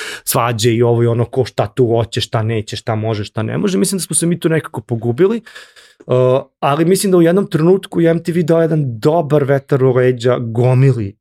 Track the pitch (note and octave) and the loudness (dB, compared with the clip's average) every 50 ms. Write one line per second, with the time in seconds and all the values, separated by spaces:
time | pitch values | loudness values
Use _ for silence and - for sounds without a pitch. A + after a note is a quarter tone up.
0 | - - - - - - - C3+ A#2 B2 A#2+ G#2 A2 A#2+ A2+ A2+ A#2+ A#2 A#2+ A#2 | -12 -12 -14 -12 -6 -4 -2 0 0 0 0 0 0 2 2 2 2 2 2 2
1 | A#2 A#2 A#2 A#2+ A2+ - - C3 A#2+ - - - A#2+ - - - B2+ A2+ A#2 A#2 | 2 2 0 0 -2 -2 -2 -4 -4 -2 -2 -4 -4 -2 0 0 0 2 2 0
2 | A2 - - A2+ - - - A#2 G#2+ A2 A2+ A2 G#2 - A2+ - - A#2+ A2 G#2+ | -2 -2 -4 -6 -6 -4 -4 -4 -2 -2 -4 -4 -6 -8 -10 -10 -6 -6 -4 -4
3 | A2 A2+ A2 G#2 G2+ - - A#2 A2 A2 A#2 D3+ G3+ G3+ F#3 F#3+ G3 F3+ G3 F#3 | -4 -4 -4 -6 -6 -8 -8 -8 -6 -6 -4 -4 -2 -2 0 0 -2 -2 -4 -6
4 | E3+ - D#3+ - E3 E3+ F3 E3+ - E3 D#3+ D#3 - - - B2+ - - A#2+ A2+ | -6 -6 -4 -2 -2 -2 -2 -2 -2 -2 -2 -2 -4 -6 -10 -12 -8 -6 -6 -4
5 | A2 A#2+ A#2 C3+ F#3 G3 A#3 A3+ - - - - - - _ - - _ _ _ | -4 -4 0 2 0 0 0 -2 -8 -12 -20 -20 -20 -20 _ -20 -20 _ _ _
6 | - - B2+ B2+ B2+ B2+ B2+ C3+ - _ _ _ - C#3+ C#3+ D#3 E3 E3+ G3 F#3 | -6 -2 0 2 2 2 2 0 -2 _ _ _ -2 0 0 0 2 2 2 2
7 | G#3+ G3 F3+ F3+ E3 E3 F3 G3+ G3 - - D3 D#3+ F3 F#3+ F#3+ - - - F3 | 2 2 2 4 4 4 2 2 0 0 -2 0 2 2 2 2 0 -4 -2 0
8 | E3 E3 E3 E3+ E3+ F3+ D#3+ F3+ D#3+ D#3+ E3 E3 E3 D#3+ D#3+ D#3 C#3+ B2+ A#2 G#2+ | 2 2 0 0 -2 -4 -2 -2 0 2 2 2 2 0 0 -2 -2 -4 -4 -2
9 | A2 D3+ D#3+ F3 F3 C3+ D3+ D3 C#3+ C3 C#3 C3+ - - D3 B2+ C3 C3 B2 B2+ | 0 0 2 0 0 0 0 0 2 2 0 -2 -2 -2 0 2 2 2 2 2
10 | B2+ B2+ B2+ A#2 A2+ B2+ B2 C3+ A#2+ A2+ A2 A#2+ A#2+ B2+ B2+ B2+ C#3 C3+ A#2+ A#2 | 2 2 2 0 0 0 0 0 -2 -4 -2 0 2 2 4 4 4 4 2 0
11 | G#2 G2 - _ | -2 -8 -10 _